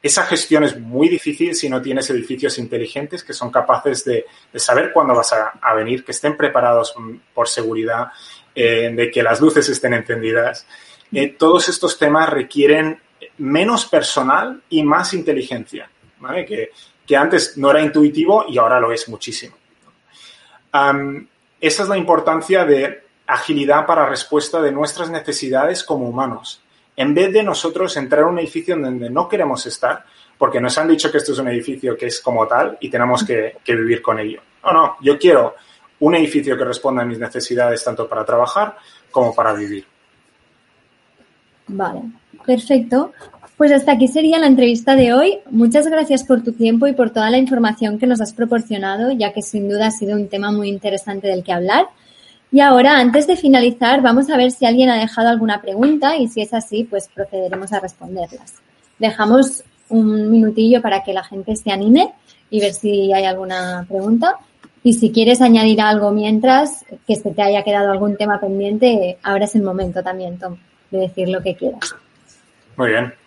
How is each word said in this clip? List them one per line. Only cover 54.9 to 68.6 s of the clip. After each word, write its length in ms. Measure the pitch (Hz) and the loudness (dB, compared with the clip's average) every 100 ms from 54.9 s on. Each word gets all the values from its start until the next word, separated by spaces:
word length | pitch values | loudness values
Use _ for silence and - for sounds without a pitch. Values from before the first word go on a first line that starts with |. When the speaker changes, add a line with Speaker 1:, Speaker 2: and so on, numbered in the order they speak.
| 226 | 2
Speaker 2:
dejado 300 | 220 - 233 | -2 0 2
alguna 320 | 233 220 208 | 2 0 -2
pregunta 560 | - 196 277 302 277 320 | -4 0 2 2 0 0
y 100 | 233 | -2
si 140 | 226 | -4
es 120 | 214 | -4
así, 300 | 233 220 214 | -6 -4 -6
pues 260 | 233 202 - | -4 -6 -8
procederemos 600 | - 196 190 185 190 196 | -10 -8 -6 -6 -6 -6
a 60 | 208 | -6
responderlas. 760 | 185 _ 170 185 170 - - - _ _ _ _ | -8 _ -14 -10 -10 -12 -20 -20 _ _ _ _
Dejamos 640 | 220 214 214 247 269 - - _ _ | -4 0 4 4 4 -2 -18 _ _
un 400 | 226 214 214 214 | 0 2 0 2
minutillo 520 | 226 220 220 220 247 | 4 4 2 4 4
para 220 | 233 190 | 2 -2
que 100 | 196 | -2
la 100 | 190 | -6
gente 320 | - 196 196 | -8 -12 -8
se 160 | 214 214 | -6 -4
anime 420 | 190 208 277 415 - _ _ _ | 0 4 4 4 -4 _ _ _
y 100 | 214 | -2
ver 140 | 202 | -2
si 380 | 196 214 202 196 | -2 -2 0 2
hay 140 | 190 | 2
alguna 600 | 190 185 185 185 180 180 180 | 0 -4 -6 -6 -6 -8 -8
pregunta. 460 | 196 202 226 330 392 _ _ - _ | -6 0 0 0 -2 _ _ -20 _
Y 100 | 240 | 2
si 180 | 233 220 | 4 2
quieres 300 | 226 226 247 | 4 4 6
añadir 400 | 254 226 220 220 | 6 6 6 4
algo 300 | 214 214 208 | 2 2 2
mientras, 720 | 208 214 220 254 262 294 - - 190 - | 0 0 2 4 4 2 -6 -18 -12 -4
que 80 | |
se 160 | 214 208 | -2 -2
te 100 | 165 | 0
haya 220 | 202 202 | 0 2
quedado 280 | 202 202 202 | 0 0 0
algún 260 | 190 208 202 | 0 -2 -2
tema 220 | 208 202 | -2 -2
pendiente, 800 | 202 196 | -2 -4